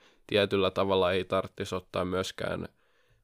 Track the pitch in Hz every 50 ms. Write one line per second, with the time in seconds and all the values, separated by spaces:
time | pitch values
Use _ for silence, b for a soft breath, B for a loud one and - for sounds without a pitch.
0 | b b b b b - - 104 101 101 101 98 95 95 - - 98 98 98 95
1 | 92 90 92 95 92 - - 95 95 - - - 101 - - 110 - _ - 95
2 | 92 90 92 92 92 - - - - - 90 87 87 85 - _ _ _ _ _
3 | _ _ _ _